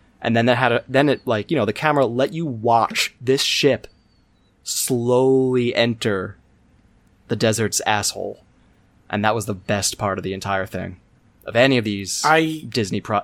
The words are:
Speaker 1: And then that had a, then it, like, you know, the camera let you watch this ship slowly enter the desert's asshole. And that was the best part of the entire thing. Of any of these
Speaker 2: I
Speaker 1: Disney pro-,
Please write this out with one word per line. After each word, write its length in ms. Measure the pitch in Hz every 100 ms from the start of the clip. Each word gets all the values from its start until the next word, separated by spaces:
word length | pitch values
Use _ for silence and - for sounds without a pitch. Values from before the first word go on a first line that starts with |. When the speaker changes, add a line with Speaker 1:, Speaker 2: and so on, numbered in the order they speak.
| _ _
Speaker 1:
And 160 | - 117
then 100 | 117
that 100 | 123
had 140 | 127
a, 120 | 117 -
then 200 | 131 147
it, 120 | 127
like, 280 | - 110 101
you 40 | -
know, 80 |
the 80 | 104
camera 320 | 104 156 147
let 280 | 127 120 135
you 120 | 160
watch 720 | 165 117 113 117 110 - - -
this 220 | 123 135
ship 440 | - - 143 123 - _ _ _ _ _ _ _
slowly 1080 | - - - 127 120 123 131 131 131 127 120
enter 640 | - 117 113 113 98 92 - _ _ _ _ _ _ _ _ -
the 80 | 113
desert's 440 | 113 110 107 - -
asshole. 560 | 104 98 98 95 - _ _ _ _ _ _ -
And 160 | 104
that 100 | 107 113
was 100 | 101
the 80 |
best 420 | 95 - 104 - -
part 200 | 104 95
of 60 |
the 80 | 95
entire 340 | 95 98 98 92
thing. 320 | 92 92 92 _ _ _ _
Of 100 | -
any 240 | 117 135 127
of 60 |
these 380 | 107 101 98 -
Speaker 2:
I 400 | 147 160 160 156 123
Speaker 1:
Disney 320 | 117 101 104
pro-, 220 | - 104